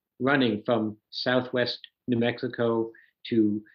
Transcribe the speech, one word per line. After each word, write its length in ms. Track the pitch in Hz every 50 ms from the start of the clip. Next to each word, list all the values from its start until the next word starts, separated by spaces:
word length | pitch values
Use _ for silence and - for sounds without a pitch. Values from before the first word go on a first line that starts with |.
| _ _ _ -
running 440 | 123 135 143 139 131 117 104 104 -
from 320 | - 120 110 107 107 104 - _ _
southwest 680 | - - - 131 127 127 127 127 - 123 120 123 - - - - _ _ - -
New 80 | 123
Mexico 720 | 117 117 120 110 - - 120 - - 120 117 113 113 113 113 - - - _ _ _ -
to 340 | - 117 113 107 104 104 107 - _ _